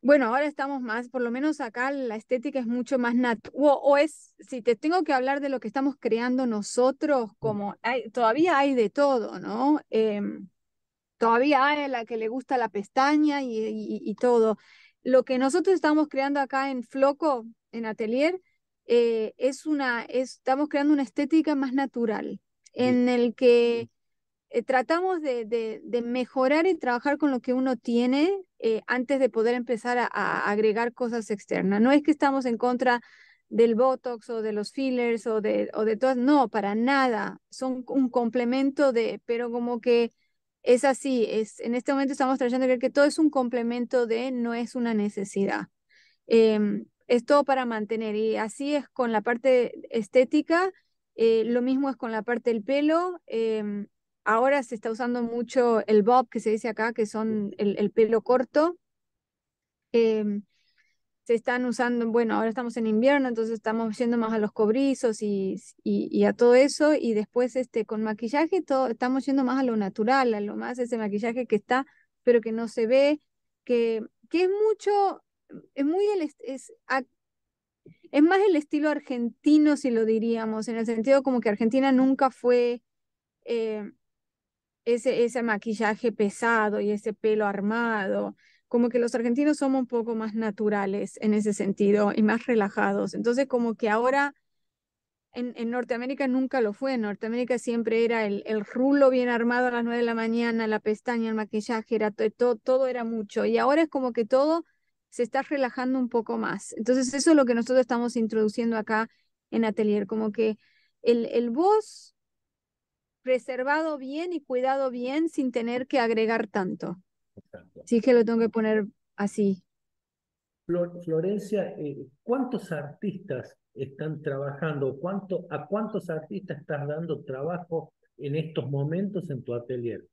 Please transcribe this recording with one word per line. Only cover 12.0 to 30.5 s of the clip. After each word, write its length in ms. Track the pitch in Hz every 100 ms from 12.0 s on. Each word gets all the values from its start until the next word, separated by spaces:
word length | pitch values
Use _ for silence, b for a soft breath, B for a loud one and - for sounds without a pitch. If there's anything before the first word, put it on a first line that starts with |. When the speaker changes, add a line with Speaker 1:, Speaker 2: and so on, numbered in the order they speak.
Speaker 1:
que 120 | 233 226
le 120 | 220
gusta 300 | 254 254 247
la 100 | 226
pestaña 760 | 208 202 - 269 302 302 285
y, 160 | 262 220
y, 420 | 220 214 208 214
y 120 | -
todo. 420 | 202 247 240 220 208 b b b _
Lo 220 | - 262
que 140 | 254 262
nosotros 360 | 262 320 359
estamos 340 | 359 311 302 302
creando 320 | 269 269 285
acá 300 | 269 269 269
en 120 | 262
Floco, 600 | 226 269 269 285 320 262 226 - _
en 140 | 226 226
Atelier, 540 | 214 220 240 302 370 _ _ _ _ -
eh, 480 | 240 233 226 214 -
es 300 | 262 269 311
una, 380 | 302 262 233
es, 300 | - 247 262 -
estamos 320 | - 269 302
creando 240 | 294 285
una 80 | 302
estética 520 | 269 - 285 320 311
más 180 | 294 269
natural, 680 | 254 269 - 233 208 - 196 _ _ _
Speaker 2:
Bien. 140 | - 254
Speaker 1:
en 140 | 247 247
el 260 | 247 240
que... 560 | 220 254 240 240 233 233 _ _ _ _ _ _
Eh, 120 | 220
tratamos 580 | 220 262 247 330 370 370
de, 240 | 302 247
de, 360 | 220 233 220 220
de 180 | - 233
mejorar 640 | 233 247 254 269 262 302 339
y 80 | 330
trabajar 420 | 247 240 285 294
con 120 | 294
lo 100 | 254
que 120 | 240
uno 240 | 254 262 254
tiene, 560 | - 233 247 269 320 392 370 _
eh, 220 | 226 220 -
antes 340 | 240 247 277
de 80 | 262
poder 260 | 226 220
empezar 440 | 247 240 233 247 247
a, 100 | 233
a 400 | - 196 - -